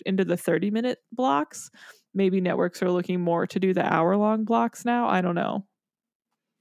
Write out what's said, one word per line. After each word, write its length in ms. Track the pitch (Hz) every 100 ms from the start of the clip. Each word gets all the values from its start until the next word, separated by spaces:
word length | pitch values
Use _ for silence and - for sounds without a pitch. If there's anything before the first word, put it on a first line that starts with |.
| -
into 180 | 190
the 120 | 180 175
thirty-minute 640 | - 170 202 214 247 - _
blocks. 580 | 233 262 277 302 - - - - - _
Maybe 260 | 190 196 190
networks 420 | 180 - 175 -
are 80 | 180
looking 300 | 180 180 180
more 260 | 170 170 180
to 120 | 190
do 140 | 190
the 120 | 185
hour-long 600 | - 160 165 202 214 220
blocks 400 | 220 233 233 -
now. 240 | 240 240 233
I 120 | 185
don't 140 | 180
know. 320 | 175 - 202 - _ _ _ _ _ _ _ _ _